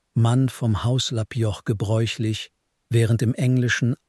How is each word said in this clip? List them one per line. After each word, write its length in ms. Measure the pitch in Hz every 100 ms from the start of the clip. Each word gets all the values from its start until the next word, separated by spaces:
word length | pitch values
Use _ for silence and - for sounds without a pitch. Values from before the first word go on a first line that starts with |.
| _
Mann 360 | - 117 123 131
vom 340 | - 117 98
Hauslappjoch 800 | 117 127 - 113 107 120 110 - -
gebräuchlich, 840 | 107 104 110 117 - 110 107 - _ _ _ _
während 320 | 117 113 113
im 120 | 110
Englischen 600 | - 127 127 123 - 120 -